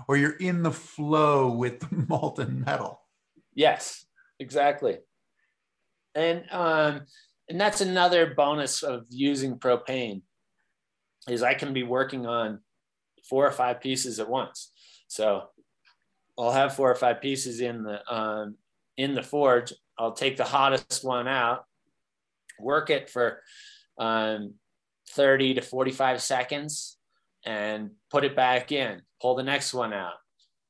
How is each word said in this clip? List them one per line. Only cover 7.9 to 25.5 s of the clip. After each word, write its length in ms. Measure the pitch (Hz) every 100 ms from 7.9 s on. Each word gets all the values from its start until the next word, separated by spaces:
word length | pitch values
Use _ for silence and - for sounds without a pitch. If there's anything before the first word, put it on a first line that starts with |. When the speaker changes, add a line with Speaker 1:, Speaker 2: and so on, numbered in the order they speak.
| 185 175 175 160
Speaker 2:
bonus 480 | 135 143 151 135 -
of 220 | 143 123 117
using 480 | 123 139 135 135 123
propane, 640 | 127 120 - 131 113 98 _ _ _ _ _ _ _ _ _ _ -
is 140 | 120
I 120 | 123
can 180 | 135 143
be 80 | 131
working 440 | 120 127 135 131 117
on 340 | 120 110 104 _ _ _ _ _ _ -
four 180 | 131 139
or 40 |
five 280 | 135 123 120
pieces 380 | 131 131 - -
at 80 | 110
once. 440 | 127 101 - - _ - - _
So 400 | - 107 98 - _ _ _ _ _ _ _ _ -
I'll 140 | 120
have 220 | 135 139
four 160 | 135 131
or 40 |
five 260 | 123 123 117
pieces 400 | 139 135 131 117
in 220 | 123 117
the, 180 | 110 104 -
um, 440 | 113 110 107 104 107 _ _ _ -
in 180 | 139
the 80 | 131
forge. 500 | - 147 139 123 120 - _ -
I'll 140 | 113
take 240 | 113 135 135
the 80 |
hottest 600 | 120 139 135 131 - -
one 240 | 131 123 123
out, 360 | 131 117 127 - _ _ _ _ _ _ _ _ -
work 300 | 117 151 156
it 200 | 143 -
for, 320 | 123 117 - - - - - _ -
um, 560 | 113 110 110 107 101 104 _ _ _ _ -
thirty 440 | - 139 135 131